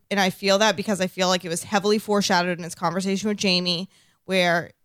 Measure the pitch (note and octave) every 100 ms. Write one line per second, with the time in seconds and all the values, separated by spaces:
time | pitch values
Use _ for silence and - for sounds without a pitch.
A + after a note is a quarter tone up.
0 | - G3 F#3+ - G3 G3 G#3+ F#3 G3+ F#3
1 | F#3 - F3+ F#3 F3 E3+ - G#3 G3+ G#3+
2 | - G3+ G3 F#3 F3+ F3 E3+ - E3+ F3
3 | F#3+ F#3+ G#3 G#3 G3+ F3+ F3+ F3 F#3+ _
4 | _ _ - F#3+ F3 E3+ B2+ -